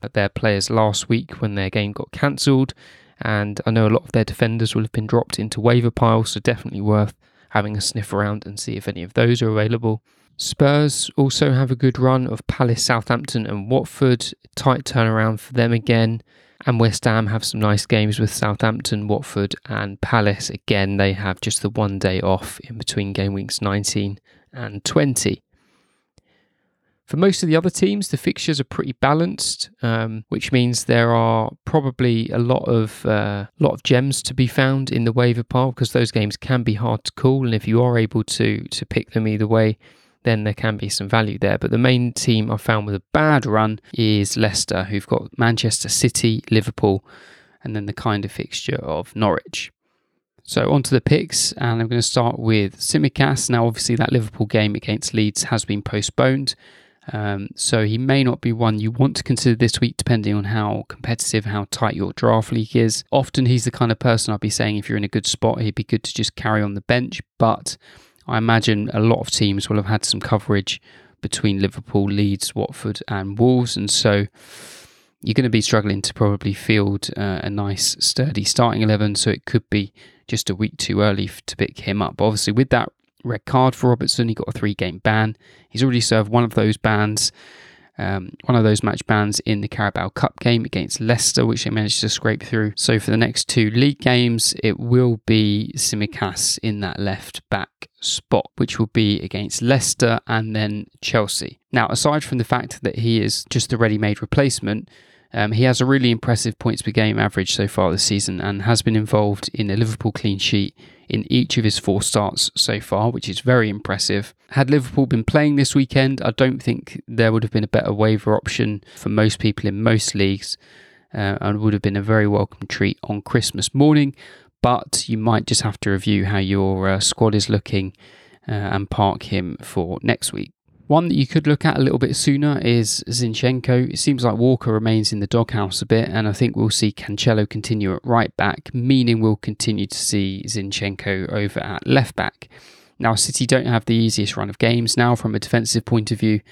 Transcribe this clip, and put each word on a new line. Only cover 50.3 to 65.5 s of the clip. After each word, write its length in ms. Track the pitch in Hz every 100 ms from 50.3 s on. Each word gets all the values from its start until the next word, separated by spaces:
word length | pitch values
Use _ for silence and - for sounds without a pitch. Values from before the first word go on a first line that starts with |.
| _
So 260 | - - -
on 140 | 147
to 100 | 127
the 60 | 127
picks, 520 | - 151 160 - -
and 260 | - 120 113
I'm 80 | 113
gonna 140 | 120
start 360 | 113 - 120 127
with 380 | 110 110 101 -
Tsimikas. 720 | - 156 147 - 139 135 -
Now, 160 | 120 117
obviously, 300 | 110 - 120
that 160 | 117
Liverpool 340 | 127 107 - 107
game 300 | 113 107 107
against 360 | - 110 -
Leeds 320 | 110 104 -
has 200 | - 117
been 180 | - 104
postponed. 720 | - 104 - - 131 135 135 - - - _ _ -
Um, 360 | 107 104 98 101 -
so 300 | - 117 107
he 100 | 113
may 260 | 131 135
not 200 | 127 -
be 100 | 123
one 260 | 113 117 107
you 120 | 110
want 260 | 117 135 -
to 60 |
consider 340 | - 123 127 117
this 240 | 117 -
week, 160 | 117 -
depending 380 | - 117 104
on 100 | 104
how 400 | 101 110 104 107 -
competitive, 580 | - - 117 - 110 104
how 200 | 101 98
tight 260 | - 110 85
your 160 | 95
draft 400 | - 113 113 113
league 240 | 117 110 120
is. 260 | 113 - -
Often 360 | 139 131 - 123
he's 180 | 123
the 60 | 117
kind 200 | - 117
of 80 | 113
person 340 | 127 113 -
I'd 80 | 107
be 100 | 110
saying 260 | - 110 104
if 120 | -
you're 100 | 107
in 40 |
a 60 | 101
good 180 | 110 -
spot, 360 | - 113